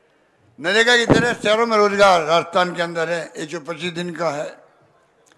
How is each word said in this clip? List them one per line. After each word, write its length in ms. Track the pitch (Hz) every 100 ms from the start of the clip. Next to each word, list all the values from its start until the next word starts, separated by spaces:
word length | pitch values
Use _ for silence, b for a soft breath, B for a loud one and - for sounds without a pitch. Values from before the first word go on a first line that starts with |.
| _ _ _ _ _ -
नरेगा 360 | 160 214 226 240
की 100 | 226
तरह 260 | 226 240
शहरों 340 | 226 208 220 233
में 100 | 214
रोजगार 460 | 208 196 196 180
राजस्थान 520 | 151 170 - 190 175
के 80 | 170
अंदर 260 | 170 170 160
है, 240 | 170 156 170
एक 140 | 156
सौ 100 | 170
पच्चीस 320 | 143 156 175
दिन 220 | 165 175
का 160 | 160 165
है। 260 | 143 165 - - _ _ _ _ _ _